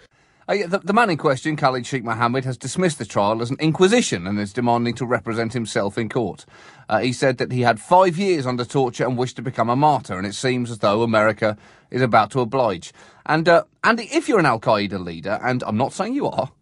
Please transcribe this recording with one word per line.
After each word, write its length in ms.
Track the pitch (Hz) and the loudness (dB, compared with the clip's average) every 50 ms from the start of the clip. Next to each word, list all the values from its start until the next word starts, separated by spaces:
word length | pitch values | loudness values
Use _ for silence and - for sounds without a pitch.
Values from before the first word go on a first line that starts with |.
| _ _ _ _ _ _ _ _ _ - | _ _ _ _ _ _ _ _ _ -4
Uh, 40 | |
yeah, 140 | 185 202 202 170 | -2 -2 -2 -2
the, 100 | 190 190 | -4 -4
the 140 | 160 175 | 0 2
man 180 | 202 233 240 202 | 2 4 4 4
in 60 | 165 | 2
question, 400 | 139 - 151 131 131 - 156 151 | 0 2 0 0 0 -2 -4 -2
Khalid 280 | 147 147 131 131 127 120 | 0 0 0 0 0 -4
Sheikh 200 | - 143 131 104 | -4 -6 -4 -4
Mohammed, 400 | 120 110 110 120 120 123 135 123 | -4 -2 0 0 0 0 0 -2
has 120 | 131 120 | -4 -6
dismissed 420 | - - 131 - 180 185 170 - - | -8 -8 -8 -2 0 0 0 0 -4
the 60 | 117 | -8
trial 380 | - - 113 101 101 113 113 | -4 0 2 2 2 2 0
as 80 | 120 120 | -2 -4
an 60 | 135 - | -4 -2
inquisition 680 | 156 160 151 - 185 190 233 247 - - 123 92 85 95 | 0 0 4 4 4 4 4 4 2 0 -2 -4 -4 -4
and 100 | 104 104 | -4 -4
is 140 | 104 98 | -4 -4
demanding 420 | - 127 120 120 117 120 120 120 113 | -4 -2 0 0 2 0 0 -2 -4
to 100 | - 127 | -4 -4
represent 480 | 117 123 113 - 117 107 117 117 113 | -2 -2 -4 -4 -4 -4 -4 -4 -4
himself 460 | 120 123 110 - - 117 101 101 - 120 | -4 -6 -6 -4 -2 -2 -2 -2 -4 -4
in 100 | 113 104 | -6 -4
court. 380 | - 131 110 90 - - - _ - - - - - - - - | -4 -4 -4 -4 -6 -12 -18 _ -20 -20 -20 -20 -20 -16 -6 -2
Uh, 120 | 107 101 | -2 0
he 120 | 113 131 | 0 -2
said 260 | 123 - 147 131 127 - | -2 0 0 0 0 0
that 120 | 127 - | -4 -4
he 120 | 131 127 | 0 2
had 180 | 120 120 113 - | 2 2 2 0
five 360 | - - 175 185 190 180 156 | 2 4 6 6 6 4 2
years 300 | 175 202 190 175 147 123 | 0 0 0 0 0 -2
under 180 | 127 127 120 120 | -4 -4 -4 -4
torture 400 | - - 143 131 120 - - 123 | -2 0 0 0 0 -2 -2 -2
and 140 | 123 123 120 | -2 0 -2
wished 160 | 127 123 - | -4 -4 -6
to 80 | - | -8
become 260 | 117 131 - - 113 117 | -10 -6 -2 -2 0 0
a 60 | 123 | 2
martyr, 420 | 139 151 151 143 117 - - 98 | 2 2 2 2 0 -2 -6 -8
and 80 | 90 98 | -6 -6
it 120 | 101 101 | -6 -6
seems 340 | - - 127 127 123 120 117 | -2 -2 -2 0 0 -2 -6
as 80 | 117 104 | -4 -2
though 240 | 117 104 101 110 | 0 2 2 2
America 540 | 117 117 110 107 107 110 104 - 113 107 107 - - - - _ _ - | 2 2 4 4 4 4 2 0 0 -2 -2 -4 -10 -20 -20 _ _ -6
is 100 | - 123 | -2 0
about 300 | 131 117 117 113 104 - | 2 4 4 4 4 4
to 80 | - 131 | 0 -2
oblige. 540 | 123 117 131 135 120 107 92 82 - - - - - - - _ - | -2 0 0 0 2 0 0 -4 -8 -16 -20 -20 -20 -20 -20 _ -4
And, 220 | - 151 160 160 175 | -2 0 2 4 6
uh, 160 | 170 160 - _ _ _ | 6 6 4 _ _ _
Andy, 260 | - 208 233 233 214 156 | 0 0 0 0 -2 -2
if 160 | 277 330 302 - | -2 -2 0 2
you're 100 | 247 196 | 2 4
an 80 | 160 | 4
Al-Qaeda 580 | 135 113 110 - 127 110 104 104 92 98 92 90 | 4 2 2 2 2 2 2 0 -2 -4 -6 -8
leader, 360 | 87 85 82 73 95 107 - | -8 -10 -8 -6 -6 -4 -2
and 220 | - 127 127 123 - | -2 -2 -2 -2 -2
I'm 100 | - 107 | -2 -2
not 160 | 110 131 - | -2 -2 -2
saying 220 | - - 190 226 262 | -4 -6 -6 -4 -4
you 140 | 285 196 - | -4 -4 -4
are 240 | - - - - _ _ | -2 -4 -6 -6 _ _